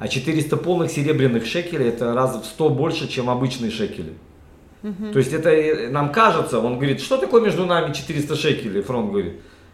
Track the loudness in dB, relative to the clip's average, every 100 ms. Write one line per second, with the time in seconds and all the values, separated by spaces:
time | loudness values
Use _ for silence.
0 | -4 -4 0 0 0 0 0 0 0 0
1 | 2 4 4 2 -2 -4 -4 0 0 0
2 | 0 2 0 -2 -8 0 2 2 0 -2
3 | -4 -4 -2 0 0 -2 -4 -2 -4 -6
4 | -12 -14 -20 -20 -20 -20 -20 -14 -10 -8
5 | -4 0 0 2 4 4 4 0 -2 -2
6 | 0 4 4 4 0 0 0 0 0 -2
7 | 0 0 4 4 4 0 2 0 0 -4
8 | -6 -4 -2 0 0 0 -2 -4 -2 -2
9 | -2 -2 -4 -6 -18 -20 -20